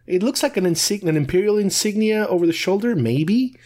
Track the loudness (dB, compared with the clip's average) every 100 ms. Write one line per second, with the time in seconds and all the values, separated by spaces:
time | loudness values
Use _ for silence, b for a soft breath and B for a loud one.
0 | -4 0 0 0 -2 0 0 0 -2 -2
1 | 0 0 0 0 2 2 0 0 -2 0
2 | 0 0 0 0 0 0 0 0 0 0
3 | 0 0 2 0 0 B